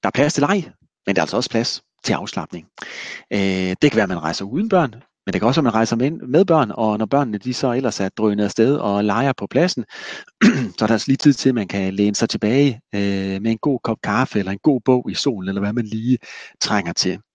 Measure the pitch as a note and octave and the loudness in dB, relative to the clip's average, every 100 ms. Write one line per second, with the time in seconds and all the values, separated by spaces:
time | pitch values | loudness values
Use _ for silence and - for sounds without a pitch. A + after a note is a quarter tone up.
0 | G2 - D3 D3 C#3+ G3+ D3+ - _ _ | -2 2 2 2 2 2 -2 -14 _ _
1 | - F#2+ D#2 G#2 B2+ A2+ A#2 - _ _ | -2 0 0 0 -2 -2 -2 -6 _ _
2 | - E2+ G2+ - D#2+ F2 D#2 - - - | -2 -2 -2 -8 -8 -12 -14 -18 -16 -14
3 | - - - G#2 G2 F#2+ F#2 F#2 D3 A2 | -14 -16 -6 0 0 0 -2 2 2 2
4 | G2 F2+ D#2 E2 G2 C3 A3 F#3+ C#3+ A2+ | -2 -2 -6 -6 -6 -4 0 2 0 -4
5 | _ _ - F#2+ G#2+ C#3 C3 A2 A2+ A2+ | _ _ -6 0 0 2 2 2 0 0
6 | C3 D#3+ B2+ C#3+ F#3+ D#3+ A2 - A2 G#2+ | 0 -2 0 2 4 4 2 0 -2 0
7 | A2 C#3 C3+ G#2 B2+ B2 C3 A#2+ C3 - | 0 0 0 -4 -4 -2 0 0 -2 -2
8 | G2 - G#2+ G#2 G#2 - A#2 C#3+ G#2 G2+ | -6 0 0 2 0 2 2 2 0 0
9 | G#2+ G#2 C3+ C3 G2+ C3 F3+ - - - | 0 2 0 -2 -2 2 2 0 -8 -12
10 | - - - _ A3+ E3 A#2 - G#2+ A2+ | -14 -14 -18 _ 4 4 -4 -2 2 2
11 | - C3+ D3+ C3+ C3+ B2 G2 G2+ F#2+ G2 | 2 4 4 4 2 0 -2 -2 -2 2
12 | G#2 G#2 A2+ - G#2 B2+ C#3+ A2+ _ G2+ | 0 2 -2 0 0 4 2 0 _ -2
13 | G2+ G2 G2 F#2+ A2 A2+ D3 C3 - A2 | -2 0 -2 -2 -2 0 0 -2 -2 -4
14 | - G#2+ C3 G#2+ F#2+ G2 - C3 - B2+ | -2 0 0 -2 -2 0 2 2 4 2
15 | A2+ F2+ D3 A2 F#2 G2 G2+ A2+ A2 A2 | 2 -4 -2 -2 -4 -2 -2 -2 -4 -4
16 | A#2 B2+ - - - _ - G#2 E2+ F2 | 0 0 -2 -18 -20 _ -2 -2 -2 -4
17 | F#2 F#2 _ | -4 -4 _